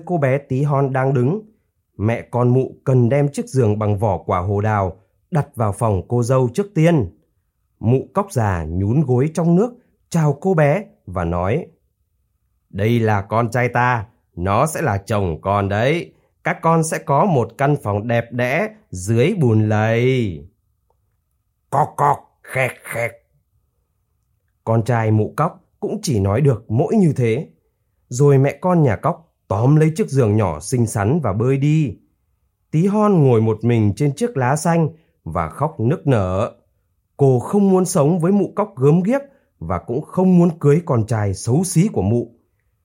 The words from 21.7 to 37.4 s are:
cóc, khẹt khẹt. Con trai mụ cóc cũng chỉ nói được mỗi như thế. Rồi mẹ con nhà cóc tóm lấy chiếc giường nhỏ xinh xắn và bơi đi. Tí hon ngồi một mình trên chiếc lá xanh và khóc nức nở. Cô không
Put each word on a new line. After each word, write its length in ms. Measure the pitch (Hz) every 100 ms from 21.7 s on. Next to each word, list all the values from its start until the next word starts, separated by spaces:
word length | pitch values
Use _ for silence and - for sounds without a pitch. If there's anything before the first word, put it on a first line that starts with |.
| 170 151 -
cóc, 200 | 143 139 - _
khẹt 280 | - 131 127 -
khẹt. 280 | - 120 117 - _ _ _ _ _ _ _ _ _ _ _ _ _ _
Con 200 | - 113
trai 280 | 107 117 110
mụ 220 | 110 107 -
cóc 260 | 160 - _ _
cũng 200 | 208 233
chỉ 180 | - 110
nói 220 | 98 104
được 300 | 147 113 -
mỗi 240 | 113 156 226
như 180 | 175 123
thế. 340 | 120 113 196 _ _ _ _ _ -
Rồi 280 | 123 143 135
mẹ 200 | 135 -
con 220 | 180 175
nhà 120 | 139 95
cóc 380 | 135 180 _ _ -
tóm 280 | 98 123 151
lấy 160 | 160 160
chiếc 140 | 214
giường 260 | 135 113 104
nhỏ 240 | 98 76
xinh 280 | - 127 113
xắn 320 | 113 101 165
và 100 | 120
bơi 240 | 95 123 139
đi. 400 | 147 156 143 - _ _ _ _ _ _ _
Tí 140 | 151 196
hon 380 | 208 208 190
ngồi 180 | 135 117
một 220 | 110 107
mình 300 | 120 117 104 98
trên 200 | 147 139
chiếc 220 | 240 139
lá 180 | 123 151
xanh 340 | 175 165 156 - _ _
và 260 | - 85 80
khóc 300 | - 147 -
nức 280 | 113 175 143
nở. 480 | 120 92 95 120 - _ _ _ _ _ -
Cô 220 | 139
không 320 | 127